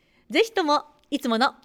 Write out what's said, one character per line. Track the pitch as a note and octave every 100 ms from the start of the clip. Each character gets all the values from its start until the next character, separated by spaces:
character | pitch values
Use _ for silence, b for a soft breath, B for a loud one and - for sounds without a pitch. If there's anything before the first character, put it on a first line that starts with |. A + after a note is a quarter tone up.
| _ _ _
ぜ | B3+
ひ | A4
と | - D#4+
も | F#3+ - _ _
い | C#4+
つ | B3+
も | A3+
の | C4 -